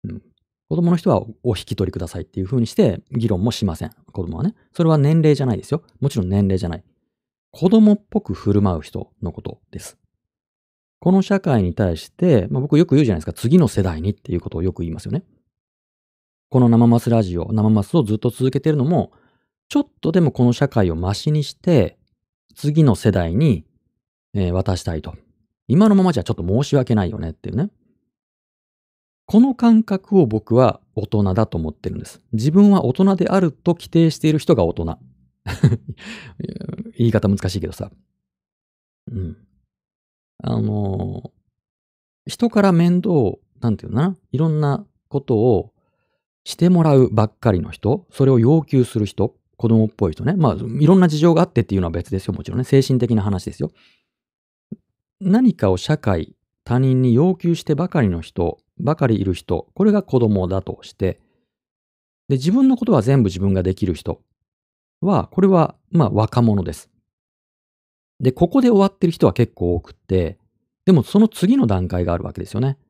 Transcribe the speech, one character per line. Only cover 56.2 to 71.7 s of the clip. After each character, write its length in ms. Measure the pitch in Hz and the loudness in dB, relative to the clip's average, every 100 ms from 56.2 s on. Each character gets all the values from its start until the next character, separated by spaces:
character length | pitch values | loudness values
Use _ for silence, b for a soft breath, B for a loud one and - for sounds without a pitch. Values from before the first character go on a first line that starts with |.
| - _ _ _ | -4 _ _ _
他 160 | - 123 | -4 0
人 220 | 131 127 | 2 2
に 120 | 127 | 2
要 220 | 117 175 185 | 4 2 0
求 200 | 170 165 | -2 -4
し 80 | |
て 120 | - 139 | -2 -4
ば 140 | 185 | -2
か 120 | 170 | 0
り 80 | 107 | 0
の 120 | 85 | -2
人、 380 | - - 85 - _ - | -8 -4 -4 -6 _ -8
ば 160 | 131 160 | -6 -2
か 120 | 135 | 0
り 140 | 107 | 0
い 20 | |
る 100 | 98 | -2
人、 340 | 90 - 101 - | -4 -4 -6 -6
こ 100 | - | 0
れ 80 | 208 | 2
が 120 | 202 | 2
子 160 | - 131 | 0 0
供 280 | 113 101 90 | 2 0 -2
だ 140 | 95 | -4
と 180 | - - | -6 -14
し 120 | - | -16
て、 280 | _ 95 - _ _ _ _ _ _ _ _ _ _ - | _ -4 -4 _ _ _ _ _ _ _ _ _ _ -6
で、 100 | 139 | -4
自 140 | 143 | 0
分 160 | 233 269 | 2 2
の 80 | 254 | 2
こ 100 | 233 | 0
と 60 | |
は 100 | 160 | 0
全 220 | 107 120 | 2 2
部 40 | 101 | 0
自 120 | 90 | -2
分 140 | 98 | -2
が 80 | 95 | 0
で 120 | 90 90 | -2 -2
き 100 | 92 | -4
る 80 | |
人 280 | 80 - - _ _ _ _ _ _ _ _ | -4 -8 -12 _ _ _ _ _ _ _ _
は、 260 | 180 165 - | -2 -2 -2
こ 140 | - | 0
れ 60 | 190 | 2
は、 280 | 185 156 _ _ | 2 0 _ _
ま 140 | 170 135 | 0 0
あ、 40 | |
若 320 | 104 110 127 | 0 0 2
者 220 | 113 101 | 2 0
で 100 | 85 | -4
す。 160 | - - _ _ _ _ _ _ _ _ _ _ _ _ _ | -10 -18 _ _ _ _ _ _ _ _ _ _ _ _ _
で、 120 | 127 | -2
こ 180 | - 170 | 0 0
こ 120 | 269 | 2
で 80 | 247 | 4
終 100 | 208 | 4
わ 80 | 196 | 2
っ 100 | _ | _
て 80 | 170 | -2
る 60 | |
人 160 | - 131 | 2 0
は 60 | |
結 200 | - 117 | 2 -2
構 220 | - 87 87 | -2 -4 -4
多 60 | |
く 100 | - | -6
っ 20 | |
て、 460 | - - 95 80 - _ _ _ _ - | -20 -4 -2 -2 -8 _ _ _ _ 2
で 60 | |
も 120 | 175 | 2
そ 160 | - 202 | 4 2
の 80 | 220 | 2
次 300 | - 180 269 | 0 0 2
の 100 | |
段 200 | 117 | 2